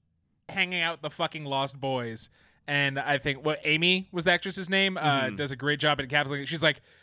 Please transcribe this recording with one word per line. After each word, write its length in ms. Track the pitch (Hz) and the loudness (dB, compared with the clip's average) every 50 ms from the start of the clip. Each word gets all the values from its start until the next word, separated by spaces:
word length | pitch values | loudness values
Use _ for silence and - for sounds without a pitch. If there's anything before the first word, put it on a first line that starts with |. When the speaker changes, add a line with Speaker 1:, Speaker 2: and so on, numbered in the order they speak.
| _ _ _ _ _ _ _ _ _ - | _ _ _ _ _ _ _ _ _ -8
Speaker 1:
hanging 320 | - 196 190 180 180 180 | -2 -2 -2 0 0 0
out 140 | 170 165 170 | 0 0 -2
with 60 | 160 | -4
the 80 | - 151 | -6 -8
fucking 360 | - - 170 156 - 160 151 | -4 -4 -4 -4 -4 -6 -4
Lost 340 | 143 139 135 139 135 127 139 | -2 0 0 0 -2 -4 -6
Boys. 500 | 131 135 131 127 120 117 113 113 - - _ _ _ _ _ _ _ - | -4 -2 -2 -2 -2 -4 -6 -10 -12 -14 _ _ _ _ _ _ _ -2
And 300 | 143 143 143 139 135 139 | 0 2 2 2 0 0
I 200 | 135 139 143 139 | 0 2 0 2
think, 260 | - 151 139 135 131 | 2 0 -2 0 0
what, 140 | 151 156 147 - | -2 -2 0 0
Amy 420 | 156 151 156 165 180 185 185 185 - - | 2 2 4 4 4 4 2 0 -4 -6
was 100 | 180 160 | -2 2
the 80 | 185 | 2
actress's 380 | 175 175 - 196 175 196 190 165 | 2 2 0 -2 -6 -4 -4 0
name, 280 | 196 196 196 196 185 170 | 2 2 2 2 0 0
uh, 40 | |
Speaker 2:
Mm-hmm. 340 | 147 151 143 139 131 127 104 | 2 2 2 2 2 0 -2
Speaker 1:
does 160 | 98 147 139 | -4 -4 -4
a 40 | 139 120 | -4 -4
great 220 | 131 143 147 143 | -2 -2 0 2
job 180 | 151 151 147 143 | 2 2 2 0
at 80 | 139 127 | 0 0
encapsulating. 400 | 139 147 143 135 143 139 139 127 | 0 0 0 0 -2 -6 -6 -6
She's 160 | 160 160 147 | -2 2 2
like, 160 | 156 147 - - _ - _ | 2 2 2 -4 _ -20 _